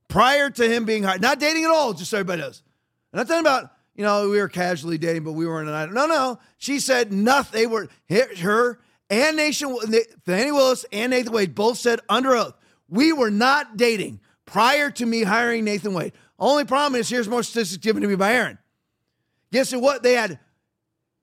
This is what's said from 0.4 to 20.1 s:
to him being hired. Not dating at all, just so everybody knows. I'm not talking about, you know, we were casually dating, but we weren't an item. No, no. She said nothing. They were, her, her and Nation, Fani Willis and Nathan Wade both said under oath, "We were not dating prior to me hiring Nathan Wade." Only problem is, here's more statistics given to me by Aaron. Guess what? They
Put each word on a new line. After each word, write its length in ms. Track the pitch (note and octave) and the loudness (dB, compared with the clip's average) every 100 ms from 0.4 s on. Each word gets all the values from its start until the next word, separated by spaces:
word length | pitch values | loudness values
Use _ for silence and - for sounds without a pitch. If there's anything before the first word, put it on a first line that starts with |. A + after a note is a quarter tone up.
| C#4+ | 0
to 180 | - A3+ | 0 0
him 160 | A#3 | 0
being 200 | A3 A3 | 0 -2
hired. 180 | G3 F#3 | -2 0
Not 180 | A#3 C#4+ | 0 2
dating 240 | D4 D#4+ | 0 0
at 80 | D#4+ | 2
all, 220 | D#4+ C4+ | 2 2
just 180 | D#3+ F3 | -4 -6
so 60 | G#3 | -4
everybody 240 | F#3 E3+ | -4 -6
knows. 200 | C#3 - _ _ _ _ _ | -8 -14 _ _ _ _ _
I'm 60 | F3+ | -6
not 80 | A#3+ | -2
talking 120 | E4+ | 2
about, 320 | D#4+ B3+ C#3 _ _ - | 2 0 -4 _ _ -4
you 80 | |
know, 260 | G#3 G#3 G3+ | -2 0 0
we 100 | G#3 | 0
were 100 | G3 | -2
casually 480 | F3+ F3+ F3 E3 D#3+ | -4 -4 -4 -6 -4
dating, 260 | E3 E3 | -2 -4
but 100 | D#3 | -6
we 140 | D#3 E3 | -6 -4
weren't 220 | D#3+ D3+ | -4 -6
an 60 | D3+ | -6
item. 180 | D#3 | -4
No, 120 | A3 D4+ | -2 0
no. 340 | D#4 C4 A#3 _ _ | 0 -2 -6 _ _
She 220 | - C#4 | -6 -4
said 340 | - B3+ A3+ | 0 0 0
nothing. 460 | G3 G#3+ C#4 G3 G#3+ | 0 2 2 0 -2
They 80 | A3+ | 0
were, 200 | A3 D#3+ _ _ | -2 -6 _ _
her, 260 | F#3+ C4 F#3+ | 0 0 -2
her 420 | F3 G#3+ B3 A#3 _ _ _ | 0 2 0 -2 _ _ _
and 280 | G#3 D4+ D#4 | 0 2 2
Nation, 400 | D4+ - D4 B3 A3 A3 A3+ - - | 0 -2 -6 -6 0 0 0 -8 -4
Fani 260 | F#3 C#4 | 0 2
Willis 340 | D4 C4 B3+ - | 2 2 2 -4
and 200 | G3+ B3 | -4 0
Nathan 200 | B3+ A#3+ | 0 0
Wade 240 | A3+ E3 C#3 | -2 -2 0
both 220 | G#3+ A#3+ | 0 0
said 240 | A#3+ A3+ - | -2 -2 0
under 260 | A3 C4 A#3+ | 0 2 2
oath, 220 | D#3 - _ _ _ | 0 -8 _ _ _
"We 240 | F#3 D#4+ | 2 2
were 180 | D#4 A3+ | 4 0
not 460 | G3+ B3 D4 B3+ G#3+ | 2 4 2 0 0
dating 420 | A#3+ A3 - G#2+ _ _ - | 0 0 -6 -12 _ _ -6
prior 440 | G3 A#3 D4 C#4+ | 2 4 4 0
to 140 | - A#3 | -2 -2
me 180 | A3+ | 0
hiring 400 | G3+ A3 A#3+ A#3 | 0 0 0 -2
Nathan 300 | G#3 G#3 G#3 | -2 -2 -4
Wade." 180 | F3+ - - _ _ | -4 -6 -10 _ _
Only 280 | A3 D4 C#4 | 2 2 2
problem 340 | C4+ D4 B3+ | 0 0 -2
is, 80 | A3 | -2
here's 220 | B3 G#3 | -4 -2
more 140 | A#3+ | -4
statistics 380 | - A#3 F#3+ F3+ | -2 -4 -4 -2
given 200 | A3 G3+ | -2 0
to 60 | G3+ | -2
me 60 | F#3+ | 0
by 180 | G3 | 2
Aaron. 240 | B3 F3 G2+ _ _ _ _ _ _ _ _ _ | 0 -2 -8 _ _ _ _ _ _ _ _ _
Guess 200 | A#3 C4 B3+ | 0 0 0
what? 280 | C4 C4 | 0 2
They 100 | B3 | 2